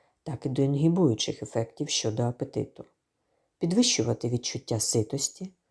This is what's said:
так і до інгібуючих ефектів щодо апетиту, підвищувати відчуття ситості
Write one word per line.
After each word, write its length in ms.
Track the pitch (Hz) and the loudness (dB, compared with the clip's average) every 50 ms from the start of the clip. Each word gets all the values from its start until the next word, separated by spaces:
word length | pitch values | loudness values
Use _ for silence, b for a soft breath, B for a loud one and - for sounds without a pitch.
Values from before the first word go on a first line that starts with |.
| b b b b | b b b b
так 240 | _ 160 131 - - | _ -10 -8 -6 -4
і 20 | 139 | -2
до 140 | 127 143 | 0 2
інгібуючих 800 | 139 139 143 139 151 165 175 190 175 131 110 - - - 151 - | 2 2 2 4 4 4 4 6 4 4 4 2 -2 -4 -6 -6
ефектів 460 | 107 - - 117 117 - - - 147 - | -8 -4 -2 -2 -2 -2 -4 -6 -4 -4
щодо 340 | - - - 110 107 120 | -2 -2 -2 -2 0 0
апетиту, 600 | 120 120 123 - 139 - - - - - - - - _ _ _ _ _ _ _ _ _ _ _ _ _ _ _ | 0 -2 -2 -4 -8 -6 -4 -4 -6 -6 -8 -16 -20 _ _ _ _ _ _ _ _ _ _ _ _ _ _ _
підвищувати 680 | 175 170 185 233 240 - - - 110 117 110 - - 120 | -2 2 2 4 4 4 2 0 0 0 -2 -2 -2 -2
відчуття 520 | 123 120 - - - 127 - - 120 107 | -2 -2 -4 -6 -8 -8 -6 -4 -2 -2
ситості 720 | - - - 117 107 - 135 - - - - - 185 190 - _ _ _ | 0 0 0 0 0 0 -2 -4 -4 -6 -6 -10 -16 -16 -16 _ _ _